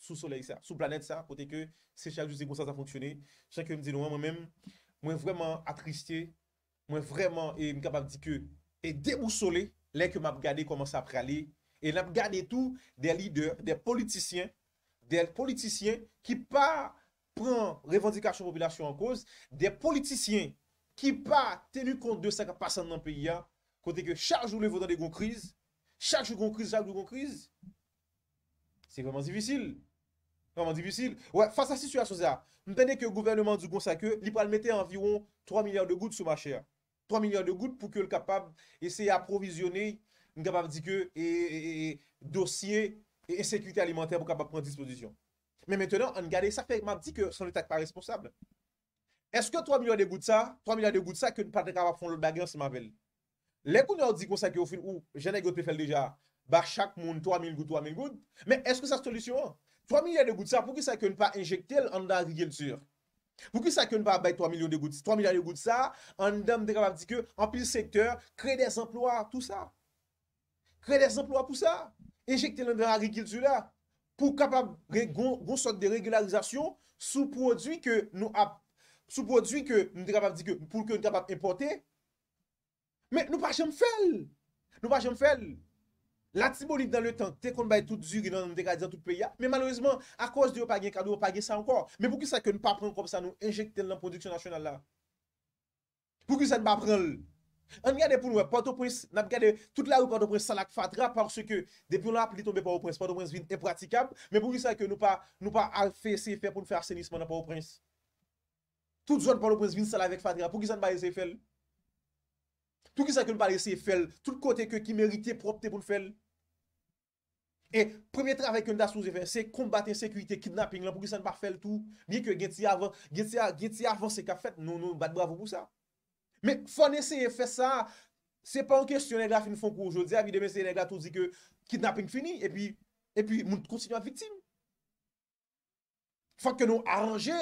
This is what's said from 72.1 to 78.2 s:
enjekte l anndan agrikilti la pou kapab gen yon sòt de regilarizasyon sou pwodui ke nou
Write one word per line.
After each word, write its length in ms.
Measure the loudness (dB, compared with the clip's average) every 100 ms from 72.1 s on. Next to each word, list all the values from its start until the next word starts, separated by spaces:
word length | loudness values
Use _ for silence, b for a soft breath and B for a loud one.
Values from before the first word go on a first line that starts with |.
| _ -2
enjekte 380 | 0 0 -2 -2
l 80 |
anndan 180 | 2 4
agrikilti 480 | 4 2 -2 -6 2
la 180 | 4 4 0 _ _ _ _ 0
pou 160 | 2 4
kapab 380 | 4 4 2 -4 -2
gen 220 | 0 0
yon 460 | 0 0 0 -2 -2
sòt 180 | 0 2
de 120 | 2
regilarizasyon 800 | 2 2 2 4 0 0 -4 -4 -6 b b
sou 300 | -4 0 0
pwodui 460 | 2 2 2 0 -4
ke 280 | 2 2 2
nou 200 | -4